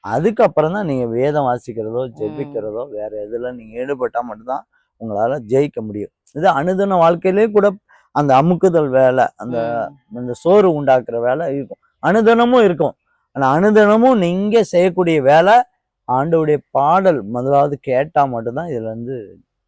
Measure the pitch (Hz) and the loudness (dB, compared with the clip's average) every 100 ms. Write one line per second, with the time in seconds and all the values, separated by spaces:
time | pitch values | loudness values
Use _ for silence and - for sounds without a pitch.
0 | 95 117 170 220 220 151 156 190 190 135 | -4 -2 -2 2 2 2 0 -2 -4 -4
1 | 120 113 135 147 135 123 - 113 110 117 | -2 -2 0 0 -2 -4 -6 -10 -6 -6
2 | 131 117 107 147 - 98 107 107 139 107 | -8 -8 -10 -8 -10 -8 -8 -10 -10 -10
3 | 107 107 104 117 123 123 110 113 131 139 | -10 -10 -10 -8 -8 -12 -16 -12 -8 -6
4 | 123 117 120 107 117 131 - _ _ _ | -4 -6 -8 -12 -10 -10 -10 _ _ _
5 | 113 101 113 143 110 131 147 - 110 104 | -8 -4 -2 -4 -2 -2 -2 -4 -10 -10
6 | 101 _ _ - 180 147 160 185 196 185 | -12 _ _ -2 0 0 -2 -2 0 2
7 | 165 170 185 190 226 208 202 196 _ _ | 2 2 0 0 2 2 0 -2 _ _
8 | _ - 147 131 156 175 190 165 147 127 | _ -4 2 4 4 2 2 2 2 4
9 | 131 127 120 _ 117 120 113 117 98 139 | 4 4 0 _ -8 -6 -4 -4 -6 -10
10 | _ 113 123 120 165 202 190 151 139 131 | _ -14 -10 -6 2 4 4 0 2 2
11 | 123 117 120 135 165 139 127 - _ _ | 2 -4 -2 -2 -4 -6 -10 -16 _ _
12 | 147 202 220 233 240 254 208 160 147 - | 0 2 4 4 4 4 2 2 -2 -4
13 | _ _ _ - 131 147 202 214 208 214 | _ _ _ -4 0 2 4 4 4 4
14 | 247 247 175 180 202 226 202 180 185 180 | 4 2 0 -2 0 0 2 2 2 2
15 | 175 160 131 151 180 233 247 _ _ _ | 0 2 4 4 6 4 2 _ _ _
16 | - 127 147 165 156 147 _ 127 143 175 | -4 -2 0 0 2 0 _ -2 2 2
17 | 190 151 98 120 127 139 147 139 - 127 | 2 0 -2 -6 0 2 2 -2 -2 -2
18 | 151 151 143 117 113 123 175 131 110 110 | 0 0 0 -2 -6 -8 -8 -8 -8 -10
19 | 117 131 98 90 _ _ | -10 -12 -14 -20 _ _